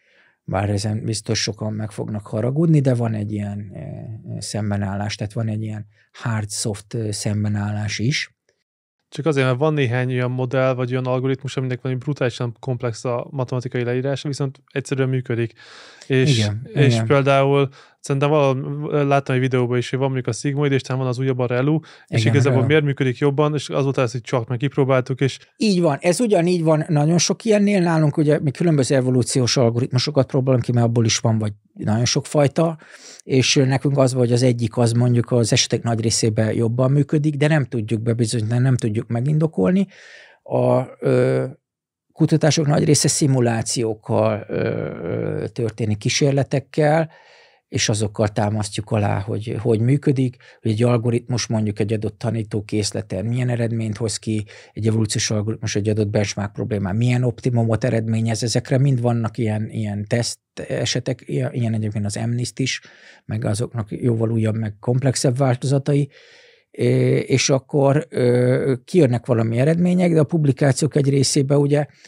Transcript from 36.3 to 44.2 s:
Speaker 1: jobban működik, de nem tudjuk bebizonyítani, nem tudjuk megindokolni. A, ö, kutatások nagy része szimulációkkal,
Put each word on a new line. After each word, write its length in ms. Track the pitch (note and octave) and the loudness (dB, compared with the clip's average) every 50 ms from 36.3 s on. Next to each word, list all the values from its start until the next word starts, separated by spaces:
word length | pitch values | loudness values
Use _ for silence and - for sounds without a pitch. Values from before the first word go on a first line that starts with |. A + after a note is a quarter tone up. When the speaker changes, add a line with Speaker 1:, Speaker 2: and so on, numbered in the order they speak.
| G#2+ A2+ A2 G#2+ | 0 0 0 0
Speaker 1:
jobban 380 | G#2 A2+ A#2 A2 A#2+ B2+ C3 C3 | 0 0 0 -2 0 0 0 2
működik, 460 | C#3 D3 C3+ - E3 D3+ D3 D#3 D3 | 2 2 2 2 0 0 0 0 0
de 120 | C3+ D3 D3+ | 0 0 2
nem 160 | D#3+ D3+ B2 | 2 0 0
tudjuk 380 | - - A#2+ G#2 G#2+ A#2+ G#2+ | -2 -4 -6 -4 -2 -4 -2
bebizonyítani, 580 | A2+ A#2+ A2+ A#2+ A#2+ G#2+ - A#2 G#2+ G#2+ A#2+ B2 | 0 -2 0 0 0 -2 0 -4 -2 0 0 2
nem 160 | B2+ C3+ B2+ | 2 2 2
tudjuk 320 | A#2+ - A2+ G2+ A2+ - - | 2 0 -2 -2 -2 -4 -4
megindokolni. 800 | A#2+ A#2 B2 D3 D3+ D#3 E3 D#3 - F#3+ F#3 F#3 F3+ G3 G3 - - - - - - - - - - _ | -4 -2 -2 0 0 0 0 0 0 0 0 2 2 2 0 -2 -6 -20 -20 -20 -20 -20 -20 -20 -20 _
A, 400 | _ - B2+ B2+ B2 B2 B2 B2+ B2+ - - - | _ -4 -2 0 2 2 2 2 0 -4 -8 -4
ö, 440 | - C#3 B2+ B2+ B2+ C3 C3 C3 C3 C3 C#3 _ _ _ _ _ _ _ _ _ _ _ | 0 2 2 4 2 2 0 0 -2 -4 -8 _ _ _ _ _ _ _ _ _ _ _
kutatások 540 | _ - D#3+ D3+ D#3+ D3+ D#3+ D3+ - E3 D3 | _ 0 0 2 2 2 2 2 2 2 0
nagy 180 | C#3+ D3+ - D3+ | 0 2 2 4
része 240 | D3+ D3 - - D3+ | 4 2 4 2 0
szimulációkkal, 1400 | - - E3 C3+ C3+ C3 A#2+ A#2+ A2+ A2+ A2+ - - - A2+ A2 G#2+ - - - A2+ G#2+ | 0 0 2 2 2 2 2 2 0 -2 -4 -4 -4 -4 -2 -4 -4 -6 -4 -2 0 2